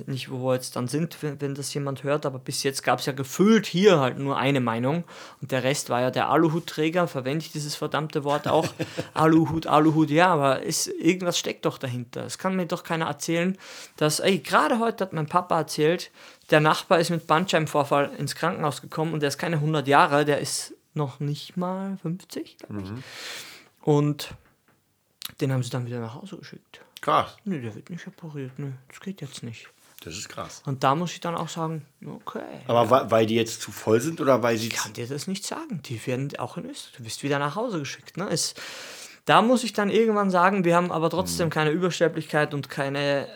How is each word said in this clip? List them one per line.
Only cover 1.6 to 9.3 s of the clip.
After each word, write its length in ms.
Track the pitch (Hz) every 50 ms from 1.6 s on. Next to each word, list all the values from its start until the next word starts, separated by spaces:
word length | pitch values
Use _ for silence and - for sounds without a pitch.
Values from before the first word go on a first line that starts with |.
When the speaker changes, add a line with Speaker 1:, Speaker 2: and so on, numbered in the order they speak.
| 135 - -
Speaker 1:
jemand 300 | 147 139 139 135 131 -
hört, 200 | 139 147 151 151
aber 140 | 143 131 127
bis 240 | - - 131 -
jetzt 220 | - 139 135 - -
gab's 220 | 131 123 123 -
ja 60 | 147
gefühlt 540 | 127 139 131 - - - 185 214 226 208 208
hier 320 | - - 175 202 220 180 147
halt 180 | 131 123 - -
nur 180 | 139 139 139
eine 240 | - 120 139 143 131
Meinung 420 | 123 117 113 117 123 131 156 175 170 - - - - - - -
und 80 | 143 -
der 140 | 135 127 120
Rest 260 | 131 127 - - -
war 100 | 123 120
ja 120 | 127 127
der 160 | 127 131 107 -
Aluhutträger, 800 | 135 156 170 160 156 170 165 - - 151 156 160 160 180 175 165
verwende 360 | - 139 123 131 143 160 151
ich 60 | -
dieses 240 | - 156 147 147 -
verdammte 480 | - 156 151 - 139 156 151 - 156
Wort 240 | 139 143 143 147 -
auch, 220 | - - 156 151 135 - - 160 -
Speaker 2:
<laughs> 240 | - - - - -
Speaker 1:
Aluhut, 520 | - 156 160